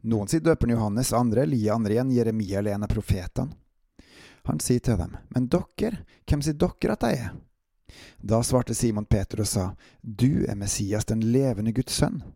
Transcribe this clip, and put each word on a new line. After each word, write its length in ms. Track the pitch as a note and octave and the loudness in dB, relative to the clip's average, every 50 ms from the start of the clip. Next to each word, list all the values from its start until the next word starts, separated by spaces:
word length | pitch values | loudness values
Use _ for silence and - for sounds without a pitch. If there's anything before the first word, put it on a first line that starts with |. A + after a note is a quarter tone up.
«Noen 300 | - A2+ A2+ G#2+ G2+ - | -2 0 -2 -2 0 0
sier 100 | - D#3+ | -2 2
døperen 320 | D#3 E3 D#3+ - - A#2 A#2 | 4 4 4 4 4 2 2
Johannes, 380 | A#2 A2 G#2 G2+ A#2 C3 - A2 | 2 2 0 0 0 0 0 2
andre 300 | A#2 B2 A#2 G#2+ A#2 C#3+ | 2 2 4 4 2 2
Elia, 320 | D#3 C#3+ A#2 G#2+ G#2+ G#2 | 2 2 2 2 2 2
andre 180 | A#2 A2+ G2+ G#2+ | 2 2 2 2
igjen 220 | A#2 C3 C3+ B2+ | 2 2 2 2
Jeremia 420 | A#2+ A2+ A2+ A2 A2 G#2+ F#2 G2 | 2 2 2 0 -2 -2 -2 -2
eller 160 | G2 G#2 G#2+ G2+ | -2 0 -2 -2
en 140 | G2+ G#2 | -4 -2
av 20 | - | -2
profetene.» 640 | - A2 - - G#2+ F#2+ F2 F2+ _ C3 B2+ C#3+ - - _ _ _ _ _ _ _ - _ _ - - - - - _ _ - | -2 -4 0 -2 -2 -2 -2 -6 _ -6 -6 -6 -8 -16 _ _ _ _ _ _ _ -20 _ _ -20 -20 -20 -20 -20 _ _ -4
Han 80 | D3+ | -4
sier 240 | D3+ - - B2 A#2+ | -4 0 0 0 2
til 160 | - C3 A2+ | 2 0 0
dem, 160 | F2 E2+ - - - - - | 0 -2 -6 -8 -16 -16 -6
«Men 220 | - B2+ B2+ A#2+ - | -4 -4 0 2 0
dere, 480 | F3+ - _ _ - G#3 A3+ A3 - - - _ _ _ | 0 0 _ _ -4 -2 -2 -2 -6 -12 -16 _ _ _
hvem 160 | - D#3+ D3 | -2 0 0
sier 160 | C#3 D#3 D3+ | 0 -2 0
dere 400 | D3+ F3+ - - _ - - - | 0 0 0 0 _ -2 -2 0
at 80 | - - | 0 0
jeg 160 | A#3 F#3+ B2+ A2+ | -2 -2 -2 -4
er?» 100 | - - - - _ _ _ _ _ _ _ _ - - - - - _ | -10 -12 -14 -20 _ _ _ _ _ _ _ _ -20 -20 -20 -20 -20 _
Da 240 | - - G2+ A2 A2+ | -12 -2 0 0 2
svarte 320 | A#2 - B2 B2+ B2 - A#2 | 2 2 2 0 0 0 -2
Simon 320 | - - A#2 G#2+ G#2 G#2 | 0 0 0 0 -2 2
Peter 400 | _ - G2+ F#2 - - - G#2+ | _ 2 2 2 -4 -4 -4 -4
og 60 | - | -2
sa, 160 | - G#2 F#2 F2 E2+ - - - _ _ | 0 -2 -2 -2 -6 -10 -18 -20 _ _
«Du 400 | - A#2 G#2 G2 A#2+ C3+ E3 - - - | -14 -14 -2 2 2 2 4 2 0 -2
er 80 | G2+ | -4
Messias, 480 | G2+ G2+ G2 - - G#2+ F#2+ G#2 G#2+ - - A2 | -4 -4 -4 -4 -4 -2 -2 -2 -2 -2 -2 -2
den 80 | A2+ | 0
levende 560 | A2 A2+ A#2+ C3+ C#3 C3 A#2 G2 G#2+ A2+ G#2+ | 0 2 2 2 2 2 0 -2 -2 -2 -2
Guds 160 | A#2+ - - - | -2 -4 -4 0
sønn.» 300 | - D3+ - - C#3+ - - - | 0 0 0 0 -6 -10 -12 -18